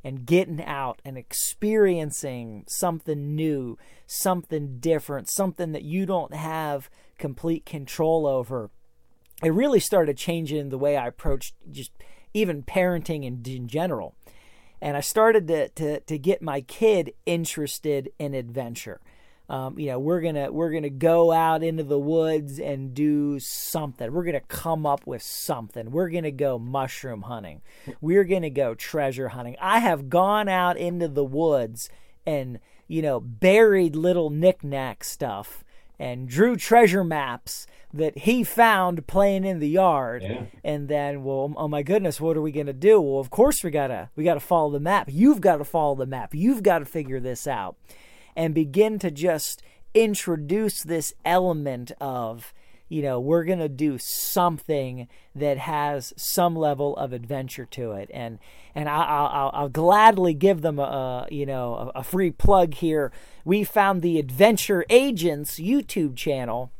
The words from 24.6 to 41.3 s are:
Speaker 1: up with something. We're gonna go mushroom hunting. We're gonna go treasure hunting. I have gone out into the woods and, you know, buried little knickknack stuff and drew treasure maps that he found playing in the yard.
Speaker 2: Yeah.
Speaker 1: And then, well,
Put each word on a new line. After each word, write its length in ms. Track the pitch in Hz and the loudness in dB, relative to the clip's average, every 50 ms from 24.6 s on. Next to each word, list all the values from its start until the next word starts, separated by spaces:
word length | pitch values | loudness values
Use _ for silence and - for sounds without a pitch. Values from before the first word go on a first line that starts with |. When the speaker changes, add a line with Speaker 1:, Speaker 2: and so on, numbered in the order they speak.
| - 165 160 156 151 | -4 -4 -2 0 0
Speaker 1:
up 180 | 147 143 143 - 139 | 0 -2 -2 -4 -10
with 140 | 131 110 | -10 -10
something. 680 | - - - - - - 151 123 113 104 - 120 110 113 | -10 -12 -10 -10 -6 -6 -6 -6 -6 -12 -12 -12 -10 -4
We're 180 | 127 165 185 170 | -2 -2 -2 0
gonna 220 | 165 175 160 151 | -2 -4 -4 -4
go 260 | 139 131 143 139 127 | -4 -2 -2 -2 -2
mushroom 680 | 120 117 123 131 139 135 131 - - - 131 117 104 | -4 -6 -4 -4 -4 -4 -4 -8 -12 -12 -10 -10 -10
hunting. 380 | 95 120 123 113 101 85 73 - - - - - - - - - | -10 -10 -12 -12 -12 -14 -16 -18 -20 -20 -20 -18 -18 -16 -14 -6
We're 220 | 151 156 180 196 | -2 4 4 4
gonna 260 | 196 170 190 185 165 151 | 4 4 0 -2 -2 -2
go 280 | 131 143 135 120 113 | -2 0 -2 -2 -2
treasure 500 | 110 - - - 151 143 135 127 127 131 117 | -6 -10 -6 -4 -2 -2 -2 -2 -4 -6 -8
hunting. 260 | - 127 120 120 131 - | -8 -10 -12 -12 -10 -6
I 200 | - 190 208 233 | -2 2 2 4
have 280 | 233 202 165 143 139 131 | 4 2 0 0 -2 2
gone 400 | 147 170 185 196 208 214 214 202 | 4 4 4 4 4 2 2 0
out 280 | 190 180 180 180 175 | 0 2 2 2 0
into 320 | 160 175 175 175 151 170 156 | 0 -4 -4 -2 -2 -4 -2
the 160 | 139 143 143 | 0 -2 -2
woods 640 | 131 131 151 165 160 147 131 117 110 120 117 - - - - - - - - _ | 0 0 0 2 2 2 2 0 -2 -6 -12 -14 -14 -16 -20 -20 -20 -20 -10 _
and, 360 | 165 156 143 131 127 120 107 _ _ - - _ | -4 -4 -4 -4 -6 -10 -12 _ _ -20 -20 _
you 160 | - 160 160 | -6 -4 -2
know, 160 | 156 151 131 117 | 0 0 0 -2
buried 800 | - 120 113 107 180 185 196 220 226 214 196 190 180 165 143 | -2 -8 -4 4 6 8 10 10 10 10 8 6 4 2 0
little 340 | 156 160 180 180 175 165 151 | 2 2 2 4 4 2 0
knickknack 720 | 147 151 165 185 180 - - 143 139 135 131 127 104 - | 0 6 6 6 6 4 -6 -6 -6 -4 -6 -6 -8 -8
stuff 600 | - - - - 147 123 101 98 107 - - - - - - - - - - - | -10 -12 -8 -6 -6 -6 -6 -8 -10 -12 -16 -18 -18 -18 -20 -20 -20 -20 -14 -10
and 300 | 143 127 123 123 131 127 | -8 -8 -8 -8 -8 -4
drew 260 | 123 151 214 247 240 | 2 4 4 4 4
treasure 480 | 180 - - 226 233 233 196 175 202 | 0 2 6 8 8 8 8 6 2
maps 640 | 180 165 160 147 139 127 120 - - - - - - - - - - - | 0 0 -2 -2 -4 -4 -6 -10 -10 -12 -12 -12 -14 -16 -20 -20 -20 -14
that 260 | - 147 156 156 - 143 | -4 -2 -2 -2 -2 0
he 260 | - 214 240 254 208 | 0 2 2 2 0
found 640 | - - - 233 226 214 190 185 180 175 165 139 - | 0 4 6 6 6 6 4 2 0 0 -4 -6 -2
playing 360 | - 190 202 202 196 190 185 | 2 4 4 4 4 2 -2
in 140 | 196 190 165 | -2 -2 -2
the 100 | 147 147 | -2 2
yard. 540 | 156 190 190 180 156 139 131 117 120 123 | 4 4 4 4 4 2 0 -2 -6 -6
Speaker 2:
Yeah. 220 | 95 98 113 123 131 - - - | -8 -8 -8 -8 -10 -12 -16 -10
Speaker 1:
And 240 | - 156 151 147 143 | -6 -6 -4 -4 -4
then, 380 | 139 151 147 143 143 143 139 131 | -2 -2 -2 -2 -2 -4 -4 -4
well, 280 | 135 | -4